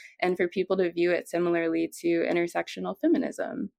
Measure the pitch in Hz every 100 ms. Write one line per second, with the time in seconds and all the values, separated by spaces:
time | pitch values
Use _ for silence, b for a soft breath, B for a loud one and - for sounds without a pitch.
0 | B B 180 185 175 196 180 190 180 170
1 | 175 175 - 170 175 170 165 165 165 -
2 | 170 170 - 170 170 175 170 - 185 196
3 | 311 330 82 - - - 196